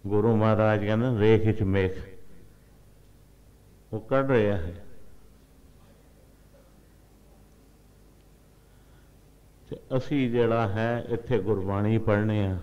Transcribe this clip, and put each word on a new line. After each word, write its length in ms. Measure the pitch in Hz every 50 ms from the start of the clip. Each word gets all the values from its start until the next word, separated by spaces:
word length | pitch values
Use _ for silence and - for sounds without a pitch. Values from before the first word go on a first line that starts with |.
| -
ਗੁਰੂ 300 | 98 101 104 104 113 113
ਮਹਾਰਾਜ 480 | 107 107 110 110 101 110 107 107 101 104
ਕਹਿੰਦੇ, 340 | 101 110 110 120 131 123 104
"ਰੇਖ 280 | 104 110 110 104 107
ਵਿੱਚ 160 | 110 104 -
ਮੇਖ।" 540 | 107 95 95 98 92 92 - - - - - - - - - - - - - - - - - - - - - - - - - - - - - - - - - - - - - - - -
ਉਹ 80 | - 107
ਕੱਢ 300 | - - 135 135 135 135
ਰਿਹਾ 260 | 135 117 104 104 101
ਹੈ। 180 | 92 80 87 90 - - - - - - - - - - - - - - _ - - - - - - - - - - - - - - - - - _ - - - - - - - - - - - - - - - - - - - - - - - - - - - - - - - - - - _ - _ - - - - - - - - - - - - - - - - - - - - - - - - - - - - -
ਤੇ 60 | 135 - - - 131
ਅਸੀਂ 340 | 127 - - 151 143 131 120
ਜਿਹੜਾ 380 | 117 123 117 113 113 117 113 101
ਹੈ, 360 | 95 107 110 117 120 117 - 113
ਇੱਥੇ 300 | 120 - - - 127 107
ਗੁਰਬਾਣੀ 600 | 92 104 107 95 95 98 98 101 104 107 110 110
ਪੜ੍ਹਨੇ 480 | 110 110 104 104 107 107 107 104 101
ਆ। 120 | 95 92 87